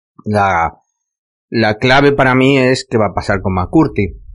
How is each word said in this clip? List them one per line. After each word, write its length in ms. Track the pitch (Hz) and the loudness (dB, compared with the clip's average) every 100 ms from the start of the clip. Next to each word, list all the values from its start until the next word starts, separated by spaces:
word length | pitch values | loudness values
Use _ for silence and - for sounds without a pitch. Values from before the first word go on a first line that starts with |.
| _ - - | _ -14 -4
La, 540 | 104 98 87 80 - _ _ _ _ _ _ _ | -2 0 0 -4 -6 _ _ _ _ _ _ _
la 280 | 123 110 107 | -2 -2 0
clave 360 | 127 135 143 | 0 2 2
para 220 | 139 131 127 | 2 2 2
mí 220 | 131 139 | 2 2
es 300 | 127 131 - | 2 0 -2
qué 80 | 117 | -2
va 100 | 101 | -2
a 60 | |
pasar 280 | 90 - 101 | -2 -4 -4
con 120 | 98 | -2
McCourty. 640 | 92 - 165 151 104 101 - - | -4 0 0 0 -2 -6 -8 -18